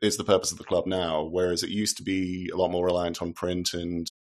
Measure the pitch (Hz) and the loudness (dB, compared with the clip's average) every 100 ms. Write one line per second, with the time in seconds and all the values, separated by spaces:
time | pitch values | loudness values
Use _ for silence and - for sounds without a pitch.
0 | 107 - 104 95 - - - 90 90 92 | 0 2 4 4 4 -6 0 0 2 0
1 | 85 78 80 90 90 85 85 104 104 - | 0 0 0 0 2 0 -2 -2 -2 -2
2 | 90 95 90 92 87 85 87 87 90 87 | -2 0 0 -4 -4 0 2 2 2 2
3 | 87 85 85 - 90 90 87 87 85 85 | 0 -2 -6 -4 -2 -2 -2 -4 -4 -4
4 | 82 _ | -6 _